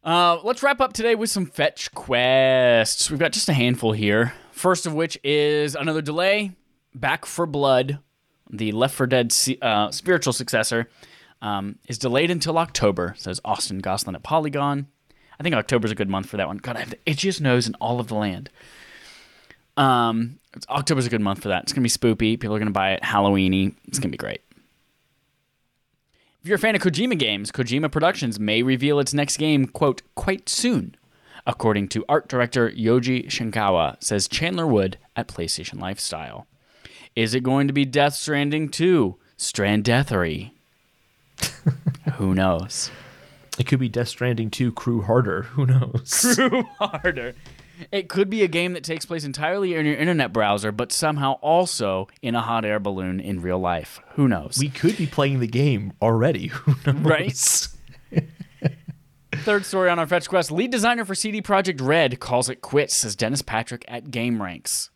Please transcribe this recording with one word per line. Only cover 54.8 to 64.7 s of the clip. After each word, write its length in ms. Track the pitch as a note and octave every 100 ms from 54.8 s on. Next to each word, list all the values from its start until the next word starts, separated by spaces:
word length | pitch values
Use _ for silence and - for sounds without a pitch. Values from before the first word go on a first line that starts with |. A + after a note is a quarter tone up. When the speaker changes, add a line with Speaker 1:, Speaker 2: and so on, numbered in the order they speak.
| E3 G#3+
Speaker 2:
be 100 | D#3
playing 320 | - C#3 C3+
the 80 | A#2+
game 460 | A#2+ C#3+ A#2 G2+ -
already. 460 | A2 A2+ A#2 A2 F#2+
<laughs> 0 |
Who 280 | C3 - B2+ -
knows? 120 | C#3+ D3+
Speaker 1:
Right? 1200 | D#3 E3+ C3 - - - - - - - E3 - - - _ - - - - _ _ _
<laughs> 0 | -
Third 220 | - G#3 F#3+
story 240 | F#3+ F#3
on 80 | E3+
our 100 | D#3
Fetch 200 | F3 -
Quest. 240 | F#3+ E3
Lead 200 | D#3 B3
designer 340 | B3 A3 A#3+ G3+
for 100 | F#3+
C 160 | A3
D 100 | G#3
Projekt 380 | G3 G3 F#3+ D3+ C3
Red 340 | D#3+ C#3+ B2
calls 300 | - B2 A#2+
it 120 | C3
quits, 340 | - C#3 D3 -
says 200 | A2+ G2
Dennis 260 | A2+ C3+
Patrick 440 | - A2 A2+ A#2+ -
at 180 | A#2+ D3
GameRanks. 840 | A#2+ A#2+ A#2 F#2+ E2+ -